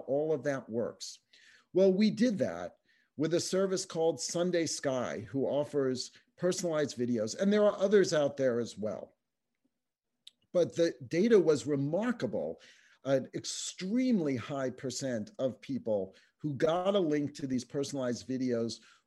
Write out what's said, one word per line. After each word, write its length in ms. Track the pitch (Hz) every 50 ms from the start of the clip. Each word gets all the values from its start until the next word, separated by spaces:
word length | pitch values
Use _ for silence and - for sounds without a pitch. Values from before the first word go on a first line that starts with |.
| -
all 260 | - 135 143 156 156
of 120 | 156 135 123
that 260 | 143 139 127 110 -
works. 480 | 110 117 104 78 - - - - - - _ _ _ _ - - - _ _ _ -
Well, 180 | 180 190 190
we 180 | 185 190 220 214
did 280 | 160 - 233 254 202 131
that 380 | 123 92 85 85 90 - - _ _ _ _ _ _ _ _
with 180 | 131 151 160 170
a 60 | 160
service 440 | - - 185 185 196 185 190 175 -
called 360 | - - 165 165 165 156 -
Sunday 460 | - - - 170 175 185 175 170 160
Sky, 600 | 135 - - - 139 131 127 113 82 71 92 110 -
who 160 | 135 139 123
offers 680 | 98 123 143 147 143 147 143 135 131 131 113 - - - - _ _ _ -
personalized 600 | 175 180 175 - 180 170 156 151 147 127 - 117
videos, 400 | 123 120 120 110 107 113 - -
and 120 | 202 196
there 120 | 208 214 208
are 160 | 208 - -
others 320 | 190 196 214 202 180 -
out 240 | 160 151 143 139 -
there 240 | - 135 127 117 120
as 160 | 117 107 - 92
well. 360 | 104 107 87 - - - _ _ _ _ _ _ _ _ _ _ _ _ _ _ _ _ _ _ _ _ _ _ _ - _ _ _ _
But 240 | - 180 165 123 -
the 180 | 165 170 170 - - 135 113
data 300 | 156 170 208 233 233 196
was 280 | 165 160 151 123 113
remarkable. 960 | 143 147 139 139 143 165 190 226 247 233 - 131 104 104 90 76 80 - - - - - - _ _ _ _ -
An 240 | 131 135 131 - - -
extremely 1000 | 151 - - - - - - - - 180 185 226 254 254 254 233 185 156 143 135
high 340 | 117 110 - 143 139 131 127
percent 640 | - - - 127 120 - 139 131 120 110 104 - - -
of 220 | 135 127 110 -
people 540 | - - 135 113 - 113 107 98 95 95 - - _ _ _ _
who 140 | - 151
got 420 | 139 113 160 156 165 180 180 196 202
a 60 | 202
link 340 | 175 151 151 147 147 143 -
to 120 | - 151
these 180 | 127 131 123 -
personalized 640 | - - 143 139 - 143 135 127 123 120 95 98 123
videos 520 | 131 127 131 127 120 117 117 113 110 - - - - _ _